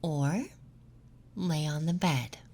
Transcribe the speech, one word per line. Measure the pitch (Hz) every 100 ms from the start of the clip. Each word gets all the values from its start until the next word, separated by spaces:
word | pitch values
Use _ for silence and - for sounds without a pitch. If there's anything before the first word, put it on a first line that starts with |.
Or | 170 147 139 185 320 - - - - - - - -
lay | - 185 156
on | 151 151
the | 160
bed? | 175 185 139 117 - -